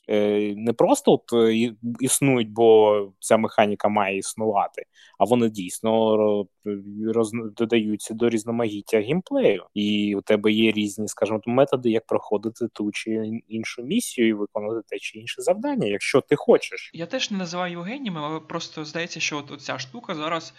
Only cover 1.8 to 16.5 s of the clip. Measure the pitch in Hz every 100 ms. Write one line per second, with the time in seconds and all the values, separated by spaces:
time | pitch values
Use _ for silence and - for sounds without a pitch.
1.8 | 117 117 131 - 139 127 110 107 117 110
2.8 | 107 104 98 _ - 110 110 - 104 101
3.8 | 104 104 98 98 - - 110 98 87 -
4.8 | - _ - - 101 123 113 107 90 -
5.8 | 110 113 110 107 107 104 98 _ 107 101
6.8 | 101 104 110 110 110 117 110 104 113 117
7.8 | 107 107 - 113 120 113 117 117 113 104
8.8 | - 110 107 175 - 277 185 95 87 104
9.8 | 104 104 104 101 - 107 107 110 113 107
10.8 | 104 104 104 - 101 110 120 123 139 135
11.8 | 120 110 - 107 - 104 113 113 117 -
12.8 | 104 - 113 110 110 113 - 110 110 -
13.8 | 123 226 - - 113 107 104 107 104 113
14.8 | - 104 - 110 117 - 185 196 285 269
15.8 | 110 101 - 135 - 147 -